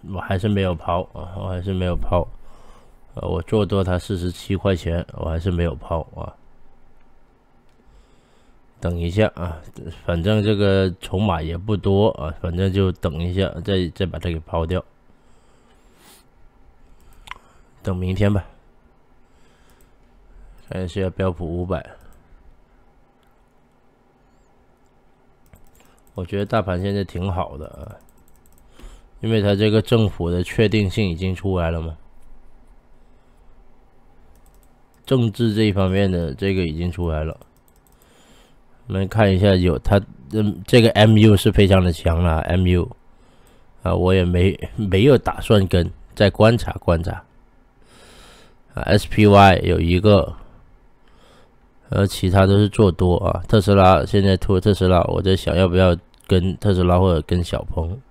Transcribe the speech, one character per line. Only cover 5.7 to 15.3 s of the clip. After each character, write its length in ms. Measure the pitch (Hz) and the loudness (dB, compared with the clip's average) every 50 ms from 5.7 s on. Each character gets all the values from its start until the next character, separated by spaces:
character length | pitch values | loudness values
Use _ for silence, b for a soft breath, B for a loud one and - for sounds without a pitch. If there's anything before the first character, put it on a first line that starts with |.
| - | -4
抛 260 | - - - 85 82 76 - - | -8 -10 -8 -8 -8 -8 -10 -14
啊。 200 | - - - - _ - - - - - - - - - - - - - - - - - _ _ _ _ _ _ _ _ _ _ _ b b b b b b b b b b b b b b b b _ _ _ _ | -14 -14 -14 -16 _ -20 -20 -20 -20 -20 -20 -20 -20 -20 -20 -20 -20 -20 -20 -20 -20 -20 _ _ _ _ _ _ _ _ _ _ _ b b b b b b b b b b b b b b b b _ _ _ _
等 180 | - 92 87 85 | -6 -6 -4 -4
一 100 | 85 85 | -6 -4
下 220 | 85 104 107 - - | 0 0 -2 -2 -2
啊， 240 | - 85 85 80 80 - - - - 62 - - - - | -8 -12 -12 -12 -14 -18 -20 -20 -18 -18 -18 -18 -12 -6
反 160 | - 87 85 | -4 -4 -2
正 220 | 82 101 107 107 101 | 0 0 0 0 0
这 100 | 107 110 | 0 0
个 400 | 101 104 98 98 98 95 95 87 - | 0 2 2 2 2 0 -2 -4 -8
筹 180 | - - - | -12 -8 -4
码 240 | 95 107 104 87 80 | -4 -2 -2 -2 -4
也 160 | 78 78 85 | -6 -8 -8
不 200 | 85 95 110 107 | -8 -6 -6 -6
多 320 | 92 - 101 98 98 104 - | -4 0 0 2 2 2 0
啊， 260 | - - 69 78 76 - | 0 -4 -8 -10 -10 -8
反 140 | - 87 85 | -8 -8 -4
正 160 | 87 95 98 | -2 -2 -2
就 200 | 92 98 98 92 | 0 0 0 0
等 320 | 87 - - 87 71 78 85 | -2 -4 -6 -6 -6 -4 -6
一 100 | 90 90 | -4 -2
下， 160 | 95 95 82 - - 82 | -2 -4 -4 -4 -8 -6
再， 240 | - 101 92 92 82 - | -4 -2 -2 -2 -4 -4
再 100 | - 98 | -6 -6
把 140 | 85 - - | -6 -6 -8
它 100 | - 90 | -8 -6
给 80 | 82 80 | -8 -8
抛 240 | 80 - - 82 82 | -10 -6 -4 -4 -4
掉。 180 | 80 92 90 - _ _ _ _ _ _ b b b | -2 -4 -6 -6 _ _ _ _ _ _ b b b